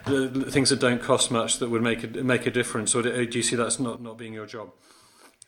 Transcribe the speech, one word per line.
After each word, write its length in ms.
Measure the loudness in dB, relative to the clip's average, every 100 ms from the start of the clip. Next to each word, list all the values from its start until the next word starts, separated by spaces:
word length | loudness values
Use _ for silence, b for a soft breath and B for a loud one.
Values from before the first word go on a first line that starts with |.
| 0
the, 220 | 0 0
the 240 | -2 0
things 180 | 2 4
that 100 | 4
don't 220 | 4 2
cost 300 | 2 2 2
much 260 | 0 0 -2
that 120 | 0
would 120 | 0
make 220 | 0 -2
a, 200 | -4 -2
make 220 | 2 2 2
a 60 |
difference. 420 | 0 0 -2 0 0
Or 60 |
do, 240 | 0 0 -2
do 120 | -2
you 60 |
see 120 | 0 0
that's 240 | 0 -2
not, 220 | -4 -6
not 160 | -12 -14
being 160 | -12
your 120 | -12 -12
job? 240 | -12 -14 -18 b b b b b b